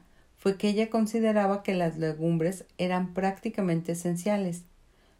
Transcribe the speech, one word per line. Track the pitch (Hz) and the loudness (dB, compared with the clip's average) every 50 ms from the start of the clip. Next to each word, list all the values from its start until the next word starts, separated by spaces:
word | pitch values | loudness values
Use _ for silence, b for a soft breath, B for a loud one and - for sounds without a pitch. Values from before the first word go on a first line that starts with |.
| b b b b b b b | b b b b b b b
fue | _ - 196 196 | _ -2 -2 0
que | - - 208 | 2 0 0
ella | 202 208 226 220 | 2 2 0 2
consideraba | - 226 220 214 - 226 220 220 214 208 202 190 196 202 - | 2 0 0 2 0 2 2 4 4 4 4 2 0 0 -2
que | - 190 | -2 0
las | 180 175 165 156 | 0 0 0 0
legumbres | 160 160 156 151 156 160 170 170 160 160 175 190 - - - _ | 0 -2 -2 -2 0 0 0 2 2 2 0 -2 -4 -12 -18 _
eran | - 185 180 180 180 185 180 180 | -4 -2 0 0 0 -2 -2 -2
prácticamente | 190 190 190 190 - - 226 220 - 196 180 165 165 165 - 170 | 0 0 0 -2 -2 -6 -6 -2 -2 0 0 0 0 0 -2 -4
esenciales. | 170 - 175 175 175 - 214 208 202 196 180 170 175 - - - _ b b b b b b b | -2 -2 -2 -2 0 0 0 0 0 0 -2 -4 -6 -10 -18 -20 _ b b b b b b b